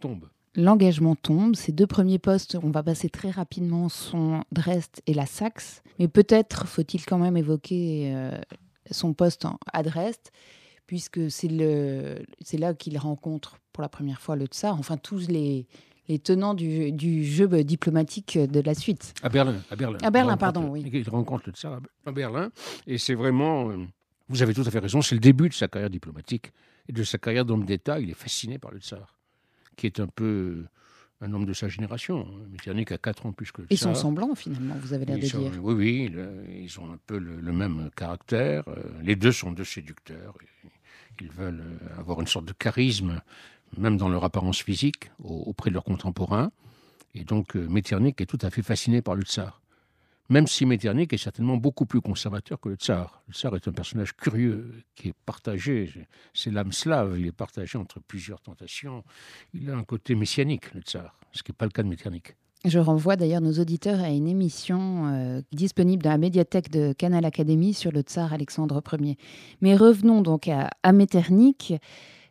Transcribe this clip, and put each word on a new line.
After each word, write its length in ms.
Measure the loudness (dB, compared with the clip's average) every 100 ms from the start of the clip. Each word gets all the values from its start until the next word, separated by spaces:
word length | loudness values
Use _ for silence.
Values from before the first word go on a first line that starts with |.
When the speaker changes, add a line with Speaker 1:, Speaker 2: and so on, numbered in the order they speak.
Speaker 1:
tombe. 280 | -10 -10 -14 _ _
Speaker 2:
L'engagement 640 | 2 6 8 8 6 4 2
tombe. 380 | 2 2 4
Ses 180 | 2 0
deux 140 | 2 4
premiers 320 | 4 2 2
postes, 380 | 2 0 0 -4
on 80 | -2
va 120 | 0
passer 280 | 0 -2 -4
très 200 | -6 -6
rapidement, 600 | -6 -6 -4 -2 0 -2
sont 520 | -4 -6 -2 0 0 -2
Dresde 480 | -2 0 0 -2 -6 -2
et 60 |
la 140 | 0 -2
Saxe. 560 | -4 -6 -6 -16 -20 -12 0
Mais 100 | 4
peut-être 580 | 8 8 8 4 -2 -6
faut-il 380 | -4 -4 -4
quand 140 | 0 2
même 180 | 2 2
évoquer, 800 | 2 0 -2 -4 -2 -2 -2
euh, 260 | -4 -6 -10 -12 -20 _ _ -12
son 220 | -4 -2
poste 320 | 4 2 2
en, 140 | -4 -8 -6
à 120 | -4
Dresde, 480 | -2 -2 -4 -6 -14 _ -20 -20 _ _ -10
puisque 440 | -10 -8 -4 -4
c'est 180 | -4 -2
le, 720 | 0 2 2 0 -4 -8 -10 -14 -20
c'est 160 | -8 -4
là 160 | -2
qu'il 240 | -4 -6 -6
rencontre 640 | -4 -6 -6 -8 -10 -20 _
pour 100 | -10
la 80 | -10
première 300 | -8 -8 -8
fois 140 | -6
le 120 | -6 -6
tsar, 320 | -4 -2 -2
enfin 180 | -4 -8
tous 320 | -8 -6 -2
les, 380 | -2 0 -2 -6 -16 _ _ -6
les 100 | -2
tenants 360 | 2 2 2
du, 360 | -2 -2 -2 -2
du 320 | -2 0 0
jeu 380 | 2 4 4 4
diplomatique 760 | 2 0 2 2 2 -4 -4 0
de 220 | 2 2
la 140 | 2
suite. 380 | 0 -2 -4 -6 -8
Speaker 1:
À 60 | 0
Berlin, 320 | 4 4 0 -6
à 60 | -6
Berlin. 220 | -6 -2
Speaker 2:
À 80 | 2
Berlin, 180 | 4 4
Speaker 1:
Il 20 |
rencontre 100 | 2
Speaker 2:
pardon, 220 | 2 0
Speaker 1:
le, 80 | -2
Speaker 2:
oui. 200 | -4 -4
Speaker 1:
il 200 | -4 -2
rencontre 320 | -2 -2 -4 -8
le 60 |
tsar 220 | -12 -12
à, 340 | -12 -14 _ -10
à 40 |
Berlin, 380 | -6 -6 -4 -6 -10 -16 -14 -6
et 100 | -4
c'est 180 | -2
vraiment, 560 | 0 2 2 2 0 -2
euh, 140 | -6 -10 -14 _ _ -6
vous 140 | 2
avez 120 | 2
tout 80 | 2
à 60 | 0
fait 80 | -2
raison, 240 | 0 2
c'est 140 | 2 6
le 40 |
début 300 | 8 8 6
de 40 |
sa 140 | 0 -4
carrière 220 | -4 -6
diplomatique 640 | -6 -10 -14 -8 -8 -8 _ _ _ -10
et 40 |
de 100 | -6
sa 160 | -4 -4
carrière 260 | -2 0
d'homme 220 | 2 0 0
d'État. 340 | -2 -2 -4
Il 80 | -4
est 60 |
fasciné 440 | -8 -8 -8 -8 -12
par 120 | -14
le 80 | -16
tsar, 400 | -16 -16 -18 _ _ _ _ _ _ -6
qui 100 | -4
est 120 | -2
un 80 | -6
peu, 180 | -4
euh, 440 | -2 -2 -4 -6 -12 _ _ _ _ -14
un 120 | -8
homme 120 | -4 -4
de 60 |
sa 160 | -6 -8
génération, 520 | -6 -8 -8 -6 -6
hein. 260 | -8 -14 -18
Metternich 420 | -14 -8 -6 -6
a 60 | -6
quatre 280 | -8 -8 -8
ans 60 |
plus 180 | -10 -14
que 120 | -12
le 40 | 0
Speaker 2:
Ils 60 | 2
sont 160 | 2
Speaker 1:
tsar. 100 | 0
Speaker 2:
semblants, 340 | 0 0 -2 -4
finalement, 400 | -6 -8 -8 -8
vous 140 | -6
avez 100 | -6
l'air 140 | -4 -2
Speaker 1:
Ils 60 |
Speaker 2:
de 20 | -2
Speaker 1:
sont, 120 | -2
Speaker 2:
dire. 120 | -4 -4
Speaker 1:
oui, 140 | -2
oui, 340 | 2 2 0 -2
le, 220 | -6 -12 -14 -16
ils 300 | -16 -16 -14
ont 120 | -14
un 60 | -16
peu 140 | -10 -8
le, 220 | -8 -8
le 120 | -4
même 380 | -2 0 -4 -6 -8
caractère. 680 | -8 -8 -2 0 0 -2 -6
Euh, 80 | -12 -12 -6
les 140 | -2 4
deux 160 | 4
sont 180 | 4 -2
deux 140 | -8
séducteurs. 720 | -10 -12 -16 -18 -20 -18 -18 -20 -20 _ -20 _ _ -20 -20 -18
Ils 100 | -14
veulent, 320 | -8 -8 -8
euh, 360 | -10 -14 -14 -12
avoir 220 | -6 -4
une 60 | -2
sorte 180 | -4
de 80 | -6
charisme, 680 | -4 -2 2 2 0 -2 -4 -10 -20 -20 _ _ -2
même 180 | 2 2
dans 120 | 2
leur 160 | 0
apparence 340 | 0 0 -2 -2
physique, 520 | -2 -2 -2 -2 -10 -16
au-, 260 | -12 -10 -8
auprès 240 | -4 -2
de 40 |
leurs 100 | -2
contemporains. 680 | -2 -4 -4 -4 -2 0 0 -4 -20 -20 _ _ _
Et 100 | -12
donc, 320 | -2 -2 -2 -4
euh, 100 | -2
Metternich 520 | -2 0 2 2 0
est 60 | -4
tout 120 | -4
à 80 | -4
fait 120 | -4
fasciné 380 | -2 -2 2 0
par 140 | 0
le 80 | -4
tsar. 400 | -4 -6 -6 -10 _ _ _ _ _ _ 2
Même 180 | 4 4
si 200 | 4 2
Metternich 460 | 2 2 0 0
est 60 | -2
certainement 380 | -4 -2 0 2
beaucoup 300 | 0 0 0
plus 140 | 0
conservateur 600 | 0 -4 -4 -6 -8 -10
que 80 | -8
le 60 |
tsar. 480 | -6 -2 -2 -2 -12 -18
Le 40 |
tsar 220 | -8 -4
est 120 | -4 -4
un 40 |
personnage 420 | -6 -6 -4 -6
curieux, 600 | -4 -2 0 0 -2 -8 -16 -20
qui 140 | -12 -10
est 60 | -10
partagé, 800 | -12 -12 -8 -6 -2 -2 -4 -10 -20 _ _
c'est 160 | -8 -4
l'âme 220 | -4 -4
slave, 440 | -4 0 0 0 -2
il 80 | -4
est 60 |
partagé 460 | -6 -10 -10 -10 -10
entre 220 | -10 -14
plusieurs 400 | -16 -14 -14 -16
tentations. 640 | -18 -20 -16 -14 -14 -14 -16 -20 -20 -20 -16
Il 160 | -10 -6
a 60 | -6
un 80 |
côté 320 | -6 -6 0 0
messianique, 580 | 0 0 0 -2 -8
le 80 | -14
tsar, 360 | -12 -12 -12 _ _
ce 100 | -16
qui 100 | -12
n'est 40 | -4
pas 80 |
le 60 | -4
cas 120 | -2
de 60 | -2
Metternich. 480 | -4 -8 -12 -14 -20 _ _
Speaker 2:
Je 160 | 2 4
renvoie 340 | 4 4 2
d'ailleurs 280 | 2 2 2
nos 100 | 2
auditeurs 480 | 0 0 0 0 0
à 80 | 0
une 180 | 0 0
émission, 800 | 0 0 -2 -4 -2 -2 -2 -2
euh, 360 | -2 -2 -6 -8
disponible 500 | -2 0 4 4 4
dans 80 | 2
la 80 | 2
médiathèque 520 | 4 4 2 0 0
de 220 | 0 0
Canal 320 | 0 2 2
Académie 500 | 2 2 4 4 4
sur 180 | 2 -2
le 80 | -2
tsar 320 | -2 -2 -2
Alexandre 480 | -2 -4 -2 -2 -2
premier. 380 | -4 -2 -2 -4 -10 -20 -20 2
Mais 160 | 6 10
revenons 460 | 10 10 8 6
donc 260 | 6 2 2
à, 220 | 0 -2 4
à 100 | 8
Metternich. 800 | 10 10 6 6 8 8 6 0 -4 -6 -20 -20 -20 _